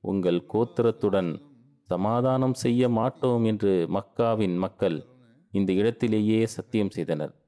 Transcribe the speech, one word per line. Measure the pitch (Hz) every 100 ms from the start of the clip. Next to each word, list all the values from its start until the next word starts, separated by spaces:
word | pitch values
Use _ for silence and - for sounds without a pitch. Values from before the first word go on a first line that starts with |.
உங்கள் | 98 98 90 87 -
கோத்திரத்துடன் | 107 120 - 113 - 104 98 87 78 - - _ _
சமாதானம் | _ 180 190 117 127 131 131
செய்ய | 127 123 120 127
மாட்டோம்" | 113 123 - 127 120
என்று | 113 107 104 92 82
மக்காவின் | 92 - - 117 110 101 90
மக்கள் | 92 - 98 80 - - _ _ _
இந்த | 98 95
இடத்திலேயே | 95 107 117 123 110 107 110 113
சத்தியம் | - - 110 101
செய்தனர். | - 80 80 73 -